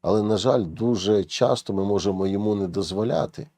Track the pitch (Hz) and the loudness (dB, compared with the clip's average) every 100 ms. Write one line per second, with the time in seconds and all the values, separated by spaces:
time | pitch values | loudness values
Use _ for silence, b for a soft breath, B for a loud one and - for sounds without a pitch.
0 | 85 104 104 107 117 131 90 85 117 113 | 2 2 2 2 2 2 0 -2 0 0
1 | 95 107 90 - 127 127 - 98 98 101 | 2 2 0 0 0 0 -2 -2 0 0
2 | 98 95 98 98 107 104 95 90 82 95 | 0 0 0 0 0 0 -2 -4 -4 -2
3 | 113 104 - - - | -2 0 -2 -8 -18